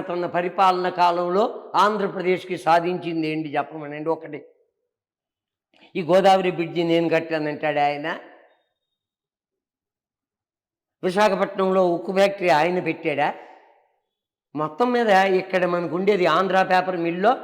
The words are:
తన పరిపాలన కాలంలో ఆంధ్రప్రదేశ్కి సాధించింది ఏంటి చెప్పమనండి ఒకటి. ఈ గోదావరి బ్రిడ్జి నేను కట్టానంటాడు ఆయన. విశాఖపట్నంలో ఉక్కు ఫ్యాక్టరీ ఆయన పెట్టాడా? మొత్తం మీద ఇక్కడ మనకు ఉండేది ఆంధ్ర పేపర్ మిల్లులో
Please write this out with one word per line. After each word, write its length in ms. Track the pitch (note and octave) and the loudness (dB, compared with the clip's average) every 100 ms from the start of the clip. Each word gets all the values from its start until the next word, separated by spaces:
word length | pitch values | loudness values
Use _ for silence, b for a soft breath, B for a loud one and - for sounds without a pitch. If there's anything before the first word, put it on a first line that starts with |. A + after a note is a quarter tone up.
తన 260 | F3+ F3 F3 | -4 -6 -4
పరిపాలన 600 | E3+ F3+ F3+ F#3+ F3+ F3+ | -4 -4 2 2 2 -2
కాలంలో 540 | F3 F3 E3+ F3 F#3 A#3+ - - D#3+ | 0 2 2 0 0 0 -4 -4 0
ఆంధ్రప్రదేశ్కి 800 | G3+ G#3+ G3 F3+ F3 F3+ - F3 | 2 2 -4 -2 -2 -2 -4 -4
సాధించింది 680 | D#3+ E3+ E3+ F3+ E3+ E3 D#3 | 2 2 2 -4 -4 -4 -4
ఏంటి 200 | D#3 D#3 | -4 -4
చెప్పమనండి 640 | C#3+ C#3+ D#3 D3 D3 D#3 | -4 -4 -10 -12 -6 -4
ఒకటి. 280 | D#3+ D#3 D3 - _ _ _ _ _ _ _ _ _ _ _ _ b b | -4 -8 -16 -16 _ _ _ _ _ _ _ _ _ _ _ _ b b
ఈ 60 | F#3 | -6
గోదావరి 480 | D#3 F#3 F#3+ F#3+ F3+ | 2 4 6 4 2
బ్రిడ్జి 320 | D#3+ E3 D#3+ | -2 -4 -2
నేను 240 | E3+ E3+ E3 | 2 2 2
కట్టానంటాడు 720 | D#3+ E3 D#3+ D3+ D3 D#3 D3 | 0 0 -4 -4 -4 -2 0
ఆయన. 280 | D3 C#3+ D#3 A3 - - _ _ _ _ _ _ _ _ _ _ _ _ _ _ _ _ _ _ _ _ _ _ _ _ _ _ | 0 -2 -6 -8 -12 -20 _ _ _ _ _ _ _ _ _ _ _ _ _ _ _ _ _ _ _ _ _ _ _ _ _ _
విశాఖపట్నంలో 800 | F3+ F3+ G#3+ F#3 G3 - F#3+ F#3 F3+ | -4 2 2 2 -2 -2 0 2 2
ఉక్కు 260 | E3+ - | 0 -2
ఫ్యాక్టరీ 380 | F#3 G3+ G3 F3+ | 2 2 2 2
ఆయన 280 | D3+ E3+ F3+ | 2 2 0
పెట్టాడా? 480 | D#3+ D#3+ D#3+ C#3 D#3 - - - _ _ _ _ _ _ _ _ _ | -4 -4 -4 -2 -2 -4 -14 -20 _ _ _ _ _ _ _ _ _
మొత్తం 360 | C#3+ D#3 D#3 B3 | -6 -6 -2 0
మీద 160 | A#3+ A3 F#3+ G3 | 2 4 4 4
ఇక్కడ 300 | F#3 F3+ F#3 F3 | 2 0 0 0
మనకు 300 | F3 E3 E3 | 0 -2 -2
ఉండేది 320 | G3 G3 F3 | 0 2 2
ఆంధ్ర 340 | D#3+ F#3+ F#3 | 2 2 2
పేపర్ 360 | F#3+ F#3 F3+ F#3 | 2 2 0 -2
మిల్లులో 340 | E3+ F3 G#3 - | -4 0 2 0